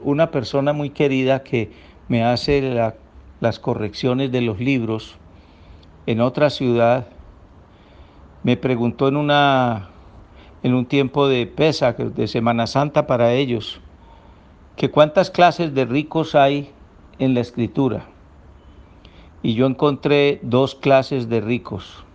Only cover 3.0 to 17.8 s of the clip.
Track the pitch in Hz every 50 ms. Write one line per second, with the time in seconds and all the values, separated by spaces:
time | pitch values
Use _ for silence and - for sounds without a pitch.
3 | - - - - - - - - - 113 107 - - 127 120 113 107 104 101 -
4 | - 127 123 127 139 135 123 127 120 117 107 92 123 135 139 127 113 110 110 110
5 | - - - - - - - - - - - - - - - - - - - -
6 | - - 117 110 117 127 127 147 147 147 - - 139 123 120 117 117 117 120 131
7 | 123 - - - - - - - - - - - - - - - - - - -
8 | - - - - - - - - - 127 123 120 - 131 127 113 120 120 117 -
9 | 139 139 139 147 147 147 147 147 143 139 135 131 127 120 117 107 95 - - -
10 | - - - - - - - - - - - - - 131 123 127 123 123 - 139
11 | 135 123 - 147 143 139 131 123 117 - - - 151 160 143 - 147 123 117 -
12 | 123 117 - - 117 107 - 123 113 117 120 117 113 110 - 135 143 151 151 156
13 | 147 - 135 117 120 117 120 131 143 127 120 113 101 - - - - - - -
14 | - - - - - - - - - - - - - - - - - 131 - 143
15 | 151 156 - 196 180 - - - 175 175 156 - 170 156 135 131 131 113 120 147
16 | 151 151 - 165 156 156 - 151 139 139 143 143 143 - - - - - - -
17 | - - - - 135 131 127 120 117 - - - 117 101 - -